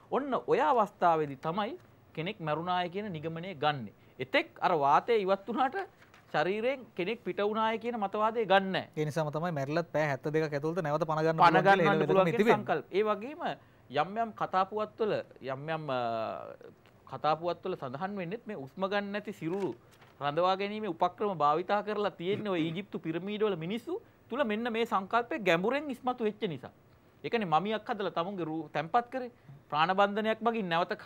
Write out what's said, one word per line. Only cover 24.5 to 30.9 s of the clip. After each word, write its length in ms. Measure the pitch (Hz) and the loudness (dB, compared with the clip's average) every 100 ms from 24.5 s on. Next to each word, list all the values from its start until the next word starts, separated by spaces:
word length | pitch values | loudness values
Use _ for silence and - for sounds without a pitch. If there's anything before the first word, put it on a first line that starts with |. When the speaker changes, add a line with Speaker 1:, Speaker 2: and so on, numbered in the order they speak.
| 208 240 | -2 -2
Speaker 1:
මේ 160 | 226 | -2
සංකල්පය 540 | 233 202 190 233 240 311 | 0 -2 0 0 0 0
ගැඹුරෙන් 500 | 190 170 202 277 302 | 2 2 2 0 -4
ඉස්මතු 340 | 240 254 247 | -6 -4 -2
වෙච්ච 180 | 214 208 | -2 -2
නිසා. 280 | 208 139 101 - _ _ _ _ | -6 -6 -12 -16 _ _ _ _
ඒ 60 | 139 | -4
කියන්නේ 200 | 233 185 | -2 2
මමියක් 360 | 156 202 214 214 | 0 2 -4 -4
හදලා 240 | 214 185 | -4 -4
තමුන්ගේ 340 | 165 175 196 | -4 -4 -4
රූ 240 | 156 160 151 | -4 -6 -6
තැම්පත් 380 | 156 160 240 240 | -6 0 0 0
කරේ 220 | 262 247 - - - - | -6 -8 -14 -20 -20 -4
ප්‍රාණබන්ධනයක් 760 | 151 165 190 202 202 214 220 | 2 4 4 4 2 0 0
මගින් 280 | 180 226 180 | 0 0 0
නැවත 240 | 165 175 | 0 0